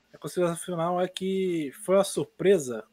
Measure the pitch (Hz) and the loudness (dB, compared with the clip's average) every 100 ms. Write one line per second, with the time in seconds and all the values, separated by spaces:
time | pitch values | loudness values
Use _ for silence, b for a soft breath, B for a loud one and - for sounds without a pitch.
0 | _ - 151 185 175 165 - 175 170 180 | _ -14 -8 -2 0 -2 -6 -4 -2 0
1 | 180 - 185 190 185 170 143 - - 190 | -2 -2 -4 -2 -2 -2 -4 -6 2 4
2 | 190 - 147 - 180 196 131 113 - | 4 -2 -6 0 4 4 2 -8 -10